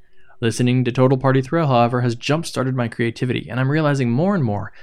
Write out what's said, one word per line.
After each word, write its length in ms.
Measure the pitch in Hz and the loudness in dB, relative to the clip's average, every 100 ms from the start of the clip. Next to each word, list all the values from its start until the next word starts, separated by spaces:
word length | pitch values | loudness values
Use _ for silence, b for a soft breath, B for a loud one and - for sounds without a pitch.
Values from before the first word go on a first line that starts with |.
| b b b b | b b b b
Listening 440 | 117 - 123 127 | -2 0 2 2
to 80 | 120 | 2
Total 240 | 127 131 135 | 4 4 4
Party 240 | 131 131 | 2 2
Thrill, 260 | 131 165 156 | 2 0 2
however, 320 | 123 120 123 | 4 2 2
has 140 | 123 117 | -2 -2
jump-started 580 | - 147 165 - 127 | -2 -2 -2 -4 -2
my 140 | 131 117 | -2 -4
creativity, 600 | - 117 113 127 113 - | -2 -4 -2 -4 -4 -4
and 120 | 117 | -2
I'm 100 | 131 | 0
realizing 400 | 151 151 143 123 | 0 0 0 0
more 240 | 120 180 | 0 0
and 80 | 202 | 0
more 300 | 127 101 98 - | 0 -2 -6 -12